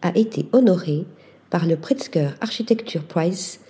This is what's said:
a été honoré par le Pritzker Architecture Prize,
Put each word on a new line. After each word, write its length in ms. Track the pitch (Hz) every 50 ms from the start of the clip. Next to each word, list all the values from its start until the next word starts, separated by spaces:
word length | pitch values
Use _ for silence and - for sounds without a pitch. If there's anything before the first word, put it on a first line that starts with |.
a 160 | - 175 175 196
été 300 | 220 220 - - - -
honoré 540 | - 254 247 208 180 - - 151 147 151 - - - - - - - - _ _
par 160 | - 175 170
le 100 | 170 165
Pritzker 540 | 156 156 - 269 269 - - - 170 143 139 139 -
Architecture 640 | - 220 - - 220 - 226 220 - - - 165 151
Prize, 560 | - - 170 160 175 196 185 - - - - - -